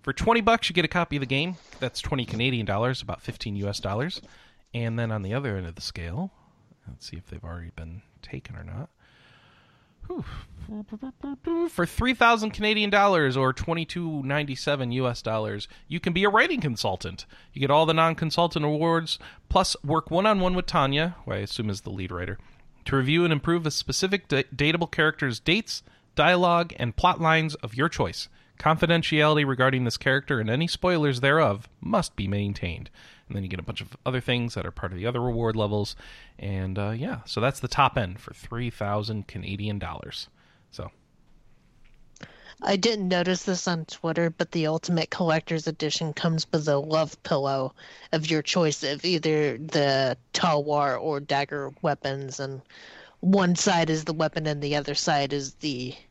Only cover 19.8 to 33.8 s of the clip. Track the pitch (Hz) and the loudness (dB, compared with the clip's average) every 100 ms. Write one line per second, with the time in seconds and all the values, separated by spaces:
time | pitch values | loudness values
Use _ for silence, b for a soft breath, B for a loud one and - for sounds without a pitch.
19.8 | 139 160 - 165 214 196 180 180 - 175 | 0 0 2 2 4 4 4 2 0 2
20.8 | 135 143 165 170 - 98 101 - 107 95 | 4 2 0 -4 -8 -6 -6 -4 -4 -4
21.8 | - 98 90 87 87 85 b b b - | -8 -8 -6 -6 -6 -8 b b b -12
22.8 | - 135 131 165 175 147 165 170 156 - | -2 0 4 4 4 2 0 0 0 -4
23.8 | - 139 190 202 - 139 - 131 147 165 | -4 -2 0 -2 0 -2 -2 0 0 2
24.8 | 170 - 156 - 139 113 - 196 - - | -2 2 0 2 -4 -2 0 0 0 -10
25.8 | b b b - 151 180 180 170 175 - | b b b 2 4 6 4 4 0 -4
26.8 | 120 - 180 165 160 160 160 147 110 117 | -4 2 2 4 2 2 0 -6 -8 -2
27.8 | 160 - 98 - - b b _ 151 156 | -2 0 -2 -4 -12 b b _ 2 4
28.8 | 165 170 - 156 151 151 143 127 131 131 | 4 4 4 4 6 4 2 4 4 4
29.8 | 120 - 135 135 - 135 113 127 165 - | 0 0 0 0 0 -2 0 0 0 0
30.8 | 180 170 147 123 139 156 139 101 - _ | 2 4 2 2 4 4 4 0 -6 _
31.8 | - 214 156 - 98 101 101 101 90 80 | 0 0 0 -4 -2 -2 -2 -4 -6 -8
32.8 | - B B B B 101 95 92 82 92 | -14 B B B B -8 -6 -6 -8 -10